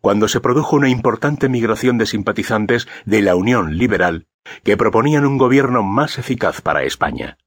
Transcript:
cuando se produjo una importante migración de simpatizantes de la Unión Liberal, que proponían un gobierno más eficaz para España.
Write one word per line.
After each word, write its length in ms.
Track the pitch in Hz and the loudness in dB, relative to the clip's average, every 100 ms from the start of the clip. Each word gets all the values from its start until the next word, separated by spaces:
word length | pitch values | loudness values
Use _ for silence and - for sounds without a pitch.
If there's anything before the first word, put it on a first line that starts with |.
cuando 260 | 98 104 107 | 2 2 2
se 120 | 117 | 0
produjo 360 | 131 127 - 147 | 0 0 2 2
una 140 | 135 | 2
importante 600 | 127 123 107 143 147 135 | 2 0 0 -4 -2 -2
migración 480 | 123 113 107 127 120 | 0 -2 0 0 0
de 80 | 107 | -2
simpatizantes 800 | 107 101 110 - 110 104 117 - - - | -2 -4 -4 -2 -2 0 -2 -2 -14 -2
de 180 | 107 | 2
la 120 | 98 90 | 2 2
Unión 420 | 104 123 85 78 | 2 0 0 -2
Liberal, 500 | 117 95 90 82 - _ - - | 0 0 0 -2 -12 _ -20 -6
que 140 | - 104 | -2 2
proponían 480 | 110 110 135 151 143 | 2 2 2 2 2
un 120 | 139 | 2
gobierno 460 | 127 135 135 123 | 4 4 2 0
más 340 | 101 107 147 - | 0 -2 -4 -6
eficaz 440 | 123 127 82 - | -6 -2 -2 -2
para 220 | - 71 | -4 -2
España. 540 | 67 - 76 60 60 - | -4 -4 -6 -6 -12 -14